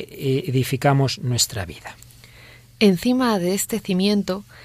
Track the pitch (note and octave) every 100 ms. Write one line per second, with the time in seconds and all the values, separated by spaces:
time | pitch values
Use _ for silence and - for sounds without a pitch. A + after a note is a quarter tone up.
0 | - - C#3 C3 - B2+ B2 B2+ C#3+ C#3
1 | C3+ - B2 A#2+ - A2 F2 - - -
2 | - - - - - - - - G#3 F3+
3 | B3 B3+ B3 G3+ F3 G3 - A3 - F#3
4 | G3+ G#3 F#3 F#3+ - -